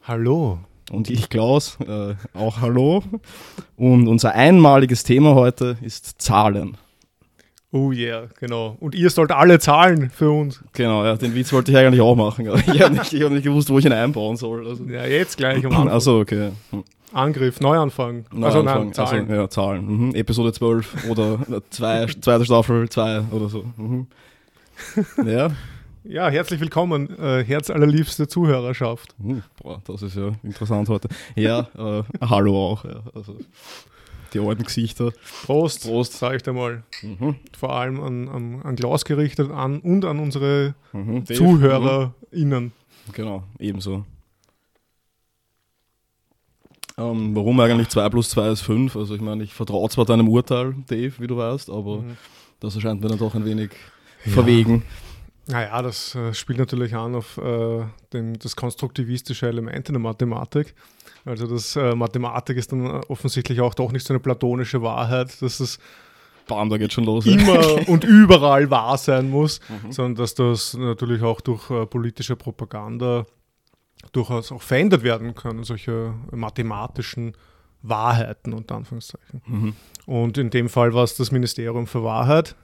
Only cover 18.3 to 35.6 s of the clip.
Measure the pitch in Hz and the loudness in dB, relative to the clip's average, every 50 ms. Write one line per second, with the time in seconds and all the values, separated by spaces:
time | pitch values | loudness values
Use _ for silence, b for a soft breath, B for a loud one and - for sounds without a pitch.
18.3 | - 117 117 117 - 156 147 135 135 120 107 104 - - 127 127 - 131 - 107 | -8 -2 0 2 2 4 2 2 0 -2 -2 -4 -4 -4 -2 -2 0 -2 -2 -2
19.3 | 107 104 101 95 - - 98 98 98 90 101 101 107 107 120 127 - 104 110 - | -2 -2 -2 -2 -2 -4 -2 -2 -4 -6 -4 -4 -2 0 0 0 -2 -4 -2 -2
20.3 | 117 117 117 117 110 - 120 117 117 117 107 - - 151 - 110 113 107 107 107 | -2 0 0 -2 -2 0 0 0 0 0 -2 -4 -10 -10 -6 -4 -2 0 0 0
21.3 | 110 110 135 - 120 101 - _ - - 113 113 113 113 113 113 - - - 127 | -2 -4 -4 -6 -8 -10 -10 _ -10 -6 -4 -2 -2 -2 -2 -4 -6 -2 2 2
22.3 | 120 117 120 117 120 117 113 - 120 117 117 113 - - 110 110 110 107 107 113 | 4 4 4 4 4 4 4 4 2 0 0 -2 -2 -2 -2 -2 -2 -4 -4 -4
23.3 | 110 110 107 101 104 110 - 120 120 113 110 113 123 127 127 127 B B B B | -4 -4 -4 -4 -6 -8 -12 -12 -14 -12 -8 -6 -6 -6 -8 -12 B B B B
24.3 | B B B B B B B B B B B B B 214 196 - - - 269 113 | B B B B B B B B B B B B B -4 -4 -4 -4 -4 -2 0
25.3 | 110 120 143 165 147 B B B B B B B B B _ - - 156 180 170 | 0 0 0 -2 -2 B B B B B B B B B _ -12 -6 -4 -2 0
26.3 | 139 156 175 - 180 147 160 156 - 165 175 180 160 143 143 143 - - 160 139 | 0 0 -2 -2 -4 -4 -4 -4 -2 -2 0 0 0 -2 -4 -6 -8 -8 -4 -2
27.3 | 131 127 123 110 139 151 160 - - 156 147 147 147 156 151 - - - 151 147 | 0 0 0 -2 -2 -4 -4 -4 0 2 4 4 4 2 0 -2 -4 -6 -6 -4
28.3 | - 180 175 156 139 127 120 123 127 - 131 117 117 120 - - _ - 101 101 | -2 0 2 2 2 2 0 -4 -4 -4 -4 -4 -4 -8 -12 -20 _ -12 -8 -8
29.3 | 135 123 98 _ _ - - 67 90 98 98 - 101 98 104 98 92 101 98 101 | -8 -8 -10 _ _ -20 -18 -18 -18 -16 -14 -14 -14 -12 -10 -10 -8 -6 -6 -6
30.3 | 107 107 - 104 101 - 110 104 113 104 104 104 110 98 - - B B B B | -6 -8 -10 -14 -10 -8 -4 -2 -2 -2 0 0 -2 -4 -4 -6 B B B B
31.3 | B 113 107 110 113 120 123 - _ - 110 107 107 107 107 107 - - 123 113 | B 0 0 0 0 0 -4 -6 _ -10 -8 -6 -6 -6 -6 -8 -8 -6 -2 0
32.3 | 104 101 101 101 98 98 95 90 107 107 - - - - 107 - _ 110 101 104 | 2 4 4 2 2 2 0 -2 -4 -6 -8 -14 -16 -16 -18 -18 _ -18 -18 -18
33.3 | 101 117 - _ B B B B B B B B B B B B B B B B | -18 -20 -20 _ B B B B B B B B B B B B B B B B
34.3 | - 107 104 104 107 107 117 - - 120 117 110 - - 120 120 113 - _ - | -6 -4 -2 -2 -2 -4 -6 -6 -4 -4 -4 -4 -4 -4 -6 -6 -6 -8 _ -20
35.3 | - - - - 139 151 | -20 -18 -6 0 0 0